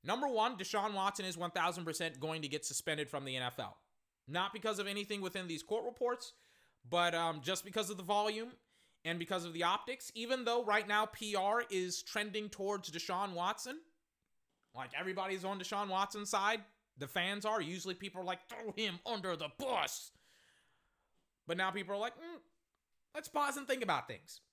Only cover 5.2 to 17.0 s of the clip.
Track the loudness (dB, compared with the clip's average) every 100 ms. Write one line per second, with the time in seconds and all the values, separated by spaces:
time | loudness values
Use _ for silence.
5.2 | -2 -4 -4 -6 0 -2 -2 0 0 0
6.2 | -4 -14 _ _ _ _ 0 4 4 4
7.2 | 2 0 0 -2 0 0 0 -2 2 4
8.2 | 4 0 -6 -10 _ _ _ _ -2 -2
9.2 | 0 0 0 2 4 4 0 -6 -8 -6
10.2 | 0 2 4 4 6 4 6 4 4 -2
11.2 | 0 2 4 2 2 0 0 -2 -4 -2
12.2 | -2 -2 -6 -4 -2 -2 -4 -6 -2 0
13.2 | 0 2 0 0 -6 -8 -12 _ _ _
14.2 | _ _ _ _ _ -8 -6 -4 -2 -2
15.2 | 0 0 -2 -2 -2 -2 2 2 2 -2
16.2 | 0 4 4 2 -2 _ _ -10